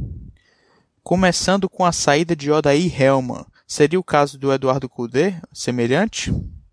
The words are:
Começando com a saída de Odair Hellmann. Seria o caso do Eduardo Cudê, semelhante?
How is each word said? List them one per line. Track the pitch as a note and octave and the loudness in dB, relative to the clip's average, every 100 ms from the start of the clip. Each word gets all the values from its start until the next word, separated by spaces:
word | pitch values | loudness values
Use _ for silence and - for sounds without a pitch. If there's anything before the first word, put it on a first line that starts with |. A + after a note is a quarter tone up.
| - - - - _ _ _ _ _ _ | -12 -12 -18 -20 _ _ _ _ _ _
Começando | - F3+ F#3 E3+ - G3 F#3+ | -2 2 2 2 0 0 -2
com | - | 0
a | F3+ | -2
saída | E3 - C#3+ E3 E3 | 0 2 2 0 -2
de | C#3+ | 0
Odair | D3+ C#3+ C#3+ F3+ C3+ | 2 2 2 0 2
Hellmann. | C3+ C3+ B2+ - - _ - | 4 4 0 -10 -14 _ -10
Seria | - D3 F3+ | 2 2 2
o | |
caso | - D3 C#3 C#3 | 0 2 2 0
do | C#3 | -2
Eduardo | C3+ C3+ C3+ B2+ | 0 0 -2 -4
Cudê, | - A#2+ B2 F#3 F3 - | -8 -2 0 0 -2 -12
semelhante? | - - B2 A#2 C#3+ A3 - - - - - - | -8 -4 -2 2 2 0 -4 -4 -4 -6 -14 -20